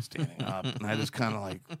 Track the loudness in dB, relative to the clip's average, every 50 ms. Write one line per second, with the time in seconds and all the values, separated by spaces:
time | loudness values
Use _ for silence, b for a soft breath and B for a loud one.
0 | -4 -2 0 0 0 0 0 -2 0 0 0 0 0 -2 -2 0 0 2 2 2
1 | 2 0 2 2 2 2 2 0 -2 -4 -4 -6 -6 -10 -10 -6